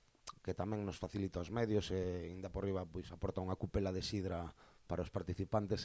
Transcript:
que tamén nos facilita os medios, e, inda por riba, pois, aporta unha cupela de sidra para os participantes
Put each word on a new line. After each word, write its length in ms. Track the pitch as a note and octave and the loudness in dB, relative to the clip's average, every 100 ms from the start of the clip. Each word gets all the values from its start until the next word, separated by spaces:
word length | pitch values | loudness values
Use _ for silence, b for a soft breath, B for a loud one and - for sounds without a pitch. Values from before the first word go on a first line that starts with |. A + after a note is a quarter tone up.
| b _ - - | b _ -16 -8
que 160 | - | -4
tamén 320 | F#2 F#2+ G#2+ G2+ | -2 -2 0 -2
nos 160 | D#2+ | -2
facilita 400 | - G#2 G2 F2+ | -4 -2 -2 -2
os 80 | E2+ | -2
medios, 400 | A2+ A2+ G#2 E2+ | 0 4 4 4
e, 400 | F#2 F2+ F2+ E2 | 2 2 0 -4
inda 160 | F2+ F#2+ | -6 -6
por 160 | F#2 | 0
riba, 240 | G2 F#2+ F2+ | 2 2 0
pois, 240 | E2+ F2+ | -4 -8
aporta 320 | E2+ G2 F#2 | -4 -2 0
unha 160 | F#2 F#2+ | 0 0
cupela 320 | F#2+ - F#2+ | 0 2 2
de 160 | F#2 F#2 | 2 0
sidra 480 | G#2 F#2 E2+ E2+ - B B - | 0 0 -2 -4 -8 B B -4
para 160 | E2+ | -2
os 80 | F2+ | 0
participantes 720 | G2+ F2 F2 F#2+ A2 G2+ G2+ | -2 -2 -2 2 2 4 2